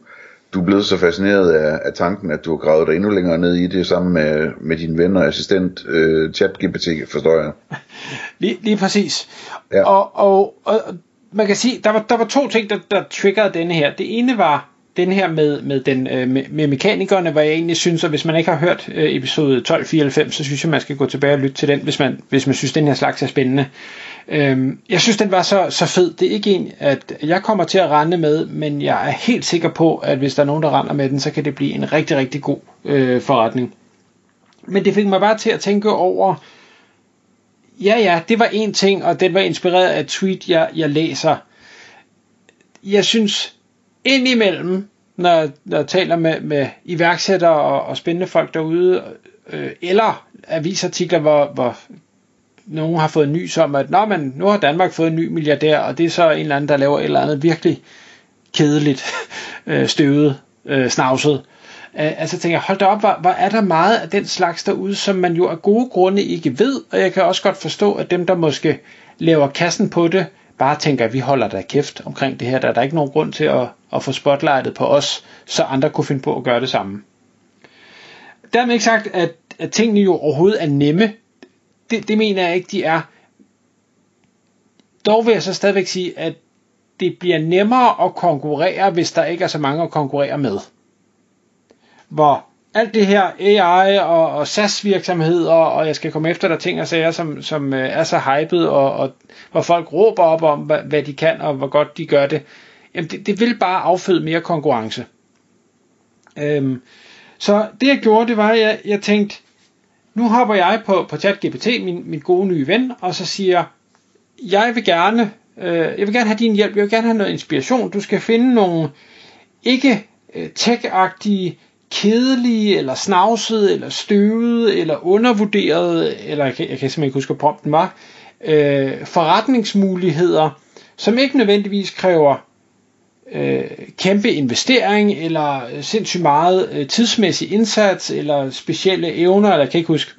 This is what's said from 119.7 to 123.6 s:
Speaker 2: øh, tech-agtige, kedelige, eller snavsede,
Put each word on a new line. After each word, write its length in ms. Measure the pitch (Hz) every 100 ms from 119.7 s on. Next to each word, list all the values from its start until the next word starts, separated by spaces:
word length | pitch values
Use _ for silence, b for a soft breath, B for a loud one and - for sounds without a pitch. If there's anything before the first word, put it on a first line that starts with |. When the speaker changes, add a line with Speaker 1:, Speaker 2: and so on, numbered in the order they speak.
| 262 269 208 - _ _ 170
Speaker 2:
øh, 140 | 160 -
tech-agtige, 960 | 214 233 240 185 190 - 208 196 180 - b b -
kedelige, 840 | - 202 226 262 254 240 226 208 180
eller 180 | 139 131
snavsede, 800 | - 180 214 226 - 220